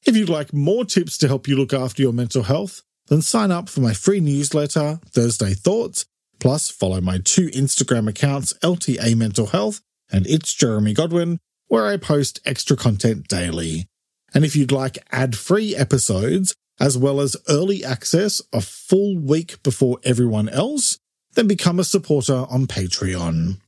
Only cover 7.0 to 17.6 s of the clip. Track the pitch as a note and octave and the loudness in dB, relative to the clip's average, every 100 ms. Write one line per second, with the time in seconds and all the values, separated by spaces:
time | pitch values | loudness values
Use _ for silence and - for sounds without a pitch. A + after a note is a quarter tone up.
7 | F2+ F#2 F2+ - - C3 C3+ - A2+ A#2+ | 0 0 0 0 0 0 0 0 2 2
8 | A2 G2+ C#3+ C#3 C#3 - D#3+ F3 - B2+ | 0 0 0 0 -4 -2 -2 0 -2 0
9 | A#2 A2+ A2 G2+ G#2+ F#3 G#3+ G3+ _ _ | 2 2 2 0 -2 0 -2 -6 _ _
10 | _ F#2+ F#2 D#3 D#3+ - B2 G#2+ G#2+ G#2 | _ -2 2 0 0 0 2 2 2 2
11 | E3 E3+ E3+ E3+ _ _ _ A3+ G#3 G3+ | 0 0 0 -4 _ _ _ 0 2 -2
12 | - D3+ C3+ - - C3 - B2+ B2 G2+ | 0 0 0 -4 -6 -6 0 2 2 2
13 | A#2 G#2 - F#2+ F2 E2 E2 D#2+ F#2 _ | 0 -2 -4 -4 -4 -4 -4 -4 -8 _
14 | _ _ _ - D3+ D3 C3 C3+ C3+ - | _ _ _ 2 2 2 2 0 -2 -8
15 | _ B2+ B2+ A2+ - G3 G#3+ E3+ C3+ C3+ | _ -2 -2 -2 0 0 0 -2 -2 -2
16 | - F#2+ A2 F3 F#3+ - _ _ C#3 B2+ | -2 -2 0 -2 -2 -6 _ _ 0 2
17 | C#3 C#3 C#3 - - D3 | 0 0 -2 -4 -2 0